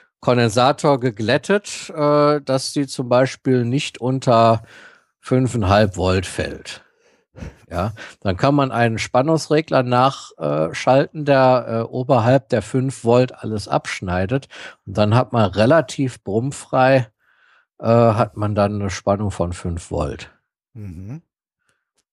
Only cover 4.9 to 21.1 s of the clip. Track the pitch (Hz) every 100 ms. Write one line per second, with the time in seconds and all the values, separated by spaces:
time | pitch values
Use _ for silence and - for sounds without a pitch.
4.9 | _ _ _ - 127 127 120 92 104 107
5.9 | 87 92 95 90 - 73 - - - _
6.9 | _ _ _ _ - 78 - _ 85 107
7.9 | - - - 101 95 139 143 135 113 117
8.9 | 113 - 127 147 160 - 147 - 135 123
9.9 | 123 131 - - - - 76 80 135 -
10.9 | 135 160 160 143 135 131 127 117 113 113
11.9 | 127 127 123 117 135 - 113 - 131 131
12.9 | - 117 123 127 - 110 107 - 151 -
13.9 | - 92 90 98 135 - - - - -
14.9 | 95 104 120 127 120 101 98 113 156 156
15.9 | - 131 - - 107 135 - - 135 127
16.9 | 135 117 _ _ _ _ _ _ - 110
17.9 | 117 117 107 107 107 104 104 101 104 98
18.9 | - 101 98 104 - 87 87 90 85 -
19.9 | 82 71 - - _ _ _ _ 110 101
20.9 | 82 98